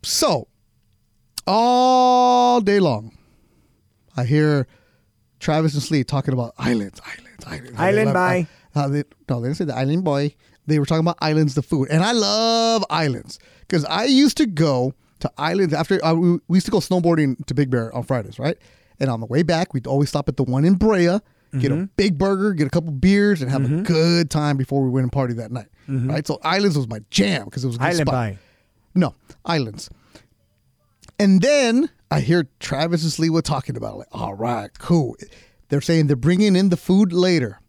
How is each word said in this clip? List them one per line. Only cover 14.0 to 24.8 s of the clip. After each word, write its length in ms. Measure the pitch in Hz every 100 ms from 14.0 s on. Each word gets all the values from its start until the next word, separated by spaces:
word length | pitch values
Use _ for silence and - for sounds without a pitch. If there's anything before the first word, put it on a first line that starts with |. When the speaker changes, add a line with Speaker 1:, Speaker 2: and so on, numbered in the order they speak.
| 247
Speaker 1:
used 320 | 262 285 -
to 80 | 285
go 480 | 160 160 131 127 - _ _
to 120 | - -
Islands 360 | 147 180 185
after, 300 | 147 160 170 160
uh, 80 |
we, 260 | 165 175 175 _
we 100 | 185
used 80 | -
to 60 |
go 80 | 202
snowboarding 680 | - 185 170 170 147 127 143
to 80 |
Big 160 | 131 139
Bear 240 | 123 113 123
on 80 |
Fridays, 360 | 117 127 101 104
right? 180 | 135 - _ _ _ _
And 100 | 135
on 100 | 117
the 60 | 113
way 180 | 127
back, 300 | 165 165 180
we'd 140 | 135 113
always 220 | 135 143
stop 180 | 147 139
at 80 | -
the 60 |
one 220 | 131 127 156
in 100 | 190
Brea, 300 | 214 202 170 190 - _ _ 135
get 120 | 135
a 40 | 143
Speaker 2:
Mm-hmm. 80 | 190 -
Speaker 1:
big 200 | 196 156
burger, 360 | 190 190 208
get 120 | 180 143
a 20 |
couple 220 | 160 165
beers, 500 | 139 180 202 208 190
and 80 | 131
have 120 | 135
a 40 | 131
Speaker 2:
Mm-hmm. 160 | 151
Speaker 1:
good 460 | 208 165 165 170 160
time 280 | 156 147 139
before 260 | 131 139